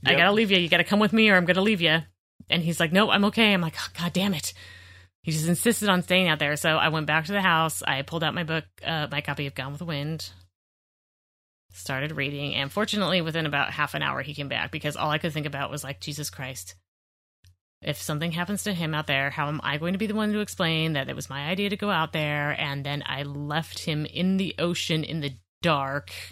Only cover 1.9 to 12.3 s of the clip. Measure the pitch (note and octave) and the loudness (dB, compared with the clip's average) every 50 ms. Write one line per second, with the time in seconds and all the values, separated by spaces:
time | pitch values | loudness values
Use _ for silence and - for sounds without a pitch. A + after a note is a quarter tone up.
1.9 | D#3 E3 D#3 - _ _ _ _ _ _ - _ - E3+ E3 E3 E3+ - E3+ D#3 | 4 2 0 -4 _ _ _ _ _ _ -4 _ 0 2 2 0 2 2 2 4
2.9 | E3 F#3+ A3 - - - G3+ G#3 G#3+ A3+ A3+ G#3+ G3+ F#3 E3+ D#3+ - - - - | 6 4 6 6 4 4 4 4 4 4 4 4 4 4 2 -2 -4 -6 -10 -10
3.9 | - - F3 F3 - F3+ F#3+ G3+ F#3+ D3 - - - - - - - - - - | -8 -6 -6 -2 0 0 0 0 0 -2 -4 -8 -10 -12 -18 -20 -20 -20 -20 -20
4.9 | - - - _ _ _ _ - D#3 D#3 D3+ E3 F3 - - A#3 A3+ - G#3 G#3 | -20 -20 -20 _ _ _ _ -2 -2 0 2 2 0 2 4 2 2 2 2 2
5.9 | F#3+ F3+ F3 - F3+ F#3 F#3 F3 D#3 D3+ D#3 C#3+ D3+ D3 - E3 D#3 D#3 - D#3+ | 2 2 2 4 4 4 4 4 2 2 2 0 0 0 2 2 4 4 4 2
6.9 | D3+ D#3+ D#3 D3 D3+ D#3+ D#3 D#3 G3+ G3+ F#3 F#3+ E3 D#3+ D#3+ D#3+ D3+ - - - | 2 0 0 2 0 0 0 0 -2 2 4 4 4 4 4 2 0 -2 -2 -2
7.9 | C#3+ C3 C#3+ - - E3 E3 D#3 - E3+ F3 D3+ D#3+ D#3+ D3+ - _ - - - | -2 -2 -4 -4 -4 -2 -2 0 -2 -2 -4 -2 -4 -4 -4 -8 _ -10 -6 -4
8.9 | E3 D#3 D3+ B2+ C3+ C#3+ D3 - C#3+ - D3 C#3 - - B2+ C3+ C#3+ D3 F3+ E3+ | -4 -4 -4 -2 -4 -4 -4 -4 -4 -4 -4 -6 -6 -6 -8 -8 -8 -8 -6 -6
9.9 | D#3+ C#3+ C#3+ D3+ D#3+ D3+ - - - - - _ _ _ _ _ _ _ _ _ | -4 -4 -4 -4 -6 -6 -8 -12 -14 -20 -20 _ _ _ _ _ _ _ _ _
10.9 | _ _ _ _ _ _ _ _ _ _ _ _ _ _ _ _ - - - - | _ _ _ _ _ _ _ _ _ _ _ _ _ _ _ _ -20 -16 -8 -6
11.9 | C#3 C3 C#3 D3+ D#3+ D3 C#3 C#3 | -4 -4 -4 -4 -4 -4 -4 -4